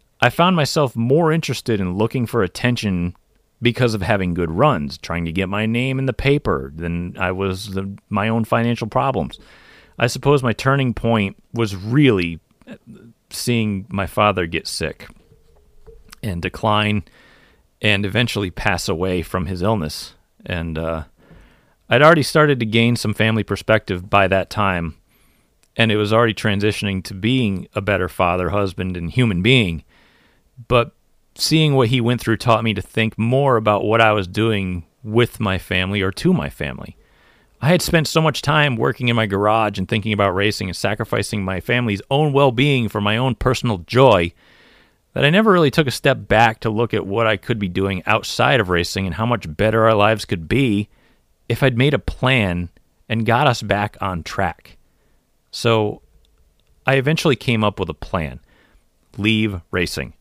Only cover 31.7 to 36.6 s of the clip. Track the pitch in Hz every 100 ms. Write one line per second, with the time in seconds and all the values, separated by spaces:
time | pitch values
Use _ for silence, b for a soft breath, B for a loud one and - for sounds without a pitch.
31.7 | 135 113 127 117 123 - 110 120 110 113
32.7 | 98 - - 110 - 113 131 143 117 107
33.7 | 101 104 113 113 107 90 101 113 104 92
34.7 | 87 - _ 107 110 120 - 101 92 -
35.7 | 92 92 101 95 - - 175 71 -